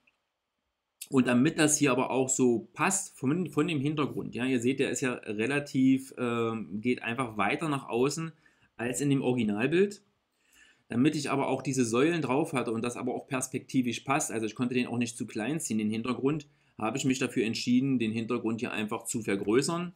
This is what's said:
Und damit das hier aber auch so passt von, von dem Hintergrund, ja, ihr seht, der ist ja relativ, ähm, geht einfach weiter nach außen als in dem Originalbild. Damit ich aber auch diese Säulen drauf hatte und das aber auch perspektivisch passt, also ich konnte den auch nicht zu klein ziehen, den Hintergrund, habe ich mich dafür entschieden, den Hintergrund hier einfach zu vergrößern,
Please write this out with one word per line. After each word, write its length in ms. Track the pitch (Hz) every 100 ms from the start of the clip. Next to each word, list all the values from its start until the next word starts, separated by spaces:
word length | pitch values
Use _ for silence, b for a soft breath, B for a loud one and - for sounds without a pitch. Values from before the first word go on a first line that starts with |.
| _ _ _ _ _ _ _ _ _ - -
Und 180 | 135 127
damit 320 | 120 147 160
das 180 | 151 -
hier 140 | 143
aber 180 | 123 -
auch 200 | 123 127
so 380 | - 127 113 -
passt 440 | - 170 190 - -
von, 320 | 131 170 160
von 180 | 147 165
dem 120 | 151
Hintergrund, 540 | 139 156 127 110 98
ja, 120 | 113 127
ihr 140 | 127
seht, 200 | 120 135
der 100 | 117
ist 120 | 117
ja 120 | 127
relativ, 1000 | 120 - 104 117 143 143 135 131 131 - -
ähm, 640 | 120 117 113 113 82 104
geht 220 | 120 123
einfach 340 | 113 117 123 104
weiter 320 | 98 143 160
nach 180 | 139 -
außen 440 | 117 135 151 165 b b b b -
als 260 | 120 127
in 80 | 143
dem 120 | 139
Originalbild. 800 | 123 123 107 104 131 170 202 - _ _ _ b b b b b -
Damit 280 | 117 147 156
ich 140 | 135
aber 180 | 139 -
auch 140 | 131
diese 220 | - 131
Säulen 380 | 113 117 151 170
drauf 320 | 123 131 160
hatte 180 | 131 117
und 120 | 113
das 120 | 120 87
aber 180 | 127
auch 140 | - -
perspektivisch 720 | 131 127 127 - 135 120 113
passt, 300 | - 147 -
also 140 | 110 110
ich 100 | -
konnte 180 | 123
den 140 | 127 123
auch 100 | 117
nicht 200 | 117 -
zu 100 | 110
klein 320 | 107 110 160
ziehen, 180 | - 110
den 120 | 107
Hintergrund, 580 | 113 127 120 135 156 b b b -
habe 200 | 110 135
ich 80 | 135
mich 140 | 127
dafür 240 | 127 131
entschieden, 560 | 110 113 127 123 139 127
den 120 | 110
Hintergrund 500 | 110 110 120 107 113
hier 100 | 123
einfach 320 | 98 107 113
zu 180 | - 123
vergrößern, 720 | 110 98 101 120 147 170 175